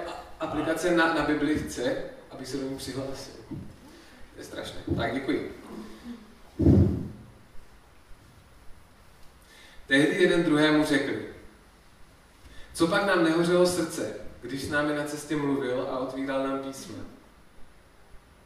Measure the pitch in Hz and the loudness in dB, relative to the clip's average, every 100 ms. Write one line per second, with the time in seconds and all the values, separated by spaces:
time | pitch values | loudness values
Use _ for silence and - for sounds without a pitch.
0 | - - - - 156 147 156 160 175 170 | -6 -10 -14 -10 -6 -2 -2 0 2 4
1 | 165 160 147 147 147 151 - 113 123 - | 4 2 0 2 2 0 -2 -4 -2 -2
2 | - - - - 127 143 135 135 135 131 | -6 -12 -18 -14 -8 -6 -6 -6 -8 -6
3 | 131 - - - - - - - - - | -6 -8 -12 -16 -12 -10 -10 -16 -20 -20
4 | - - - - - - - - - - | -20 -20 -18 -16 -14 -12 -10 -10 -4 -2
5 | - 269 - 135 - - - - - - | -2 -2 -2 -2 -2 -10 -14 -14 -14 -14
6 | 240 - - - - - - 95 - - | -14 -14 -16 -20 -16 2 6 8 6 2
7 | - - - - - - - - - - | -6 -12 -18 -20 -14 -14 -14 -20 -20 -20
8 | - - - - - - - - - - | -20 -20 -20 -20 -20 -20 -18 -18 -20 -20
9 | - - - - - - - - - 139 | -20 -20 -20 -20 -20 -20 -20 -20 2 4
10 | 151 - 175 170 165 151 151 151 - 147 | 4 6 6 6 4 6 6 6 4 2
11 | - - - - - - - - - - | 2 -4 -8 -14 -20 -20 -20 -20 -20 -20
12 | - - - - - - - - 170 196 | -20 -20 -20 -20 -20 -16 -14 0 2 4
13 | 202 180 160 165 170 180 180 165 160 - | 4 4 4 4 4 6 4 4 -2 -4
14 | 107 - - - 123 139 143 147 151 147 | -6 -6 -12 -12 -10 -8 -2 0 0 -2
15 | 147 147 - 151 143 139 123 127 - 131 | -4 -8 -4 -2 0 0 0 -2 -4 -4
16 | 131 135 135 135 135 135 135 135 - 147 | -6 -4 -4 -2 -2 -4 -6 -10 -12 -12
17 | - - - - - - - - - - | -12 -16 -20 -20 -20 -18 -18 -18 -20 -20
18 | - - - - | -20 -20 -20 -20